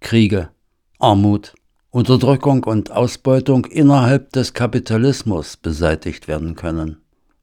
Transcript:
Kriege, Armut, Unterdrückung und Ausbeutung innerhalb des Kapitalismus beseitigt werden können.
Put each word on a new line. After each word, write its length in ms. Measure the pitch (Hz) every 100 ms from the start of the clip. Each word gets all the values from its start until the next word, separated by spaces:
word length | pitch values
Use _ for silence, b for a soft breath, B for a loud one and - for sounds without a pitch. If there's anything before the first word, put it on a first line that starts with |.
Kriege, 480 | - 117 104 98 82 _ _ _ _ _
Armut, 540 | 123 101 104 101 - _ _ _ _
Unterdrückung 760 | 123 120 127 123 135 143 135 -
und 260 | 110 95
Ausbeutung 720 | - 120 - - 131 131 131
innerhalb 720 | 123 - 143 139 123 135 -
des 200 | 131 120
Kapitalismus 1040 | - 120 - - 110 131 - 110 90 71 -
beseitigt 720 | 82 78 85 78 90 78 -
werden 280 | 76 80 80
können. 400 | 82 82 80 78 _ _ _ _